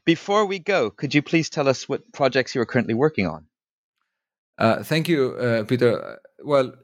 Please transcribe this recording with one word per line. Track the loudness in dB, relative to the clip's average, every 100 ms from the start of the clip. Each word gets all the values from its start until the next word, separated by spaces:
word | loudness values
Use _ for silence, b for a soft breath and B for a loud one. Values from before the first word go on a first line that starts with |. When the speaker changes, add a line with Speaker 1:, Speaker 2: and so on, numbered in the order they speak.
| 0
Speaker 1:
before | 0 2 0 0
we | -2
go, | -2 0 0
could | -2 0
you | 0
please | 2 -2 -2
tell | -2 0
us | 0 -2
what | -8 -8
projects | -2 0 0 -2 -2
you |
are | 0
currently | 0 0 0
working | 0 0 -4
on? | -4 -14 _ _ _ _ _ _ _ _ _ _ 0
Speaker 2:
Uh, | 2 2
thank | 0 -2 0
you, | 0 0 0
uh, | -2 0
Peter. | 0 2 2 2 -4 -16 _ _
Well, | 0 2 2 -4